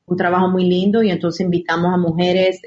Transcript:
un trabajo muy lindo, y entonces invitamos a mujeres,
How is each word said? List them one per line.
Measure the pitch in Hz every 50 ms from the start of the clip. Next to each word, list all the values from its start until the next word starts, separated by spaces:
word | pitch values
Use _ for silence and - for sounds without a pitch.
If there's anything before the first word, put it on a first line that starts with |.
| _
un | - 180
trabajo | 175 185 175 180 185 185
muy | 185 185 185 185 180
lindo, | 180 180 185 208 202 226 226
y | 202
entonces | 175 165 175 170 165 -
invitamos | 190 185 180 175 175 - 165 170 170 175 185
a |
mujeres, | 180 175 165 160 170 175 180 180 185 185 185 185 185 -